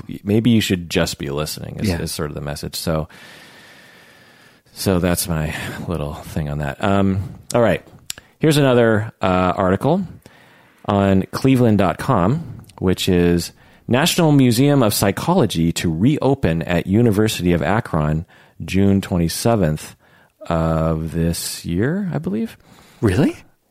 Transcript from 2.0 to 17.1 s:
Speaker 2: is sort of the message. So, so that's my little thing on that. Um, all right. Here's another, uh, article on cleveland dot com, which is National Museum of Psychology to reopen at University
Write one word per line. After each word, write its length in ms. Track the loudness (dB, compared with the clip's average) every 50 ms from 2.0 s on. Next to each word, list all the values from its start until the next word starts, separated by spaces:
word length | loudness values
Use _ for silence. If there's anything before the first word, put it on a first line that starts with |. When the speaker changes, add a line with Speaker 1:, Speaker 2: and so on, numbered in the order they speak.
Speaker 2:
is 100 | -4 -6
sort 200 | -6 -6 -6 -6
of 40 | -6
the 60 | -8
message. 340 | -8 -8 -8 -8 -10 -10 -10
So, 320 | -6 -4 -2 -2 -2 -2 -6 -12 -20 -20 -20 -20 -20 -20 -20 -20 -20 -20 -20 -20 -20 -20 -20 -20 -20 -20 -20 -20 -20 -20 -20 -20 _ -20 -20 _ _ _ _ -12
so 240 | -6 -2 0 0 2
that's 280 | 2 0 0 0 -2
my 260 | -2 -2 -2 -2 -4 -6 -8 -10 -10 -10 -10 -8
little 280 | -6 -6 -6 -6 -8 -8
thing 340 | -12 -12 -8 -6 -6 -6 -4
on 80 | -4 -4
that. 240 | -4 -6 -6 -4 -2
Um, 380 | 0 0 2 2 0 0 -2 -4 -8 -12 -16 -10 -2 0
all 80 | 2
right. 240 | 2 2 0 -2 -4 -12 -20 -20 _ -18 -18 -18 _ _ _ 0
Here's 180 | 0 2 2
another, 540 | 4 4 4 4 4 4 4 4 2 0 -4 -6 -4
uh, 320 | 0 0 2 2 2 2 2
article 460 | 2 2 2 2 2 2 0 0 0 -2 -6 -12 -18 _ -20 _ -20 -20 -20 _ _ _ _ _ _ -2
on 380 | 0 2 4 4 4 4 2 0 -2
cleveland 460 | -6 0 2 2 4 4 4 4 4
dot 220 | 2 2 0 0 -2
com, 640 | -2 0 0 2 2 2 0 -2 -6 -10 -14 -16 -18 -18 -10 -4
which 280 | -2 -2 0 0 0
is 440 | 0 2 4 4 4 2 0 -2 -4 -12 _ _ _ _ _ -4
National 440 | -2 0 0 2 0 2 2 2 4
Museum 500 | 4 4 4 4 4 4 4 4 4 4
of 120 | 2 2 2
Psychology 760 | 2 0 0 0 0 -2 0 2 2 2 0 0 0 0 0 0
to 200 | 0 -2 -2 0
reopen 680 | 2 2 2 2 2 0 0 0 2 0 0 0 0 -2
at 240 | -2 -2 -2 0
University 640 | 2 2 4 4 4